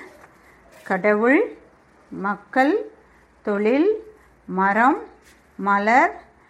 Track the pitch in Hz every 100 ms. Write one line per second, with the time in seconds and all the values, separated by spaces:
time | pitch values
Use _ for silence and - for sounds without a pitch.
0 | - - - _ _ _ _ - - 190
1 | 196 208 233 294 480 - _ _ _ _
2 | - 170 196 196 - 262 269 415 - -
3 | _ _ _ _ - 202 214 269 370 440
4 | - - _ _ - 185 196 208 254 392
5 | - - _ _ _ - 196 202 208 254
6 | 349 - - _